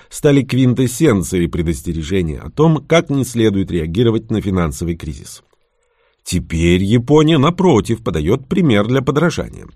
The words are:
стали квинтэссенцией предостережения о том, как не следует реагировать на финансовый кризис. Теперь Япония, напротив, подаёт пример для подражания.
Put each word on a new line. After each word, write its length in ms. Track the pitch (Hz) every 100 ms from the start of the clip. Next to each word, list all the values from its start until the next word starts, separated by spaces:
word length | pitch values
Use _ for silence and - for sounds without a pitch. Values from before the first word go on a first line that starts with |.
| _
стали 340 | - 147 143
квинтэссенцией 1040 | 135 127 127 120 127 - 160 104 85 92 85
предостережения 920 | 80 82 80 - 82 78 95 82 65
о 100 | 76
том, 340 | - 160 151
как 240 | - 165 170
не 160 | 139
следует 460 | 123 117 110 98 92
реагировать 640 | 87 80 85 117 113 113
на 80 | 107
финансовый 560 | 101 92 82 71 85 85
кризис. 480 | 76 71 - - _ _ _ _ _ _ _ _
Теперь 580 | - 90 - 82 85 90
Япония, 560 | 98 120 120 151 156 165
напротив, 640 | 139 175 185 120 98 113
подаёт 460 | - 78 76 117 -
пример 400 | 185 165 104 104
для 120 | 131
подражания. 640 | 131 143 165 - 60 - -